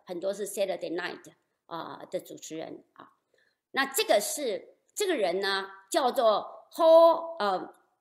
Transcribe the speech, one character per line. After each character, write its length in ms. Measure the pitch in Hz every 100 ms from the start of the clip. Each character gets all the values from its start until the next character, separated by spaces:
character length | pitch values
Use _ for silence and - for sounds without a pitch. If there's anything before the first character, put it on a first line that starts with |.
很 160 | - 175
多 100 | 185
是 140 | 202 202
Saturday 480 | - 196 175 170
Night， 380 | 170 175 - - - _ _ _
呃， 400 | 165 - 143 -
的 100 | 175
主 160 | - 160
持 200 | - 160
人 280 | - - _
啊。 200 | - - _ _ _ _ _ _
那 140 | 254 269
这 180 | -
个 160 | 440 208
是， 560 | - - 262 185 - _ _
这 120 | - 415
个 100 | 302
人 240 | 185 185
呢， 280 | 196 196 190 - -
叫 220 | 330 262
做 560 | 262 226 196 - - -
Hol-， 640 | - 320 330 330 330 330 -
呃， 360 | 208 185 - - _ _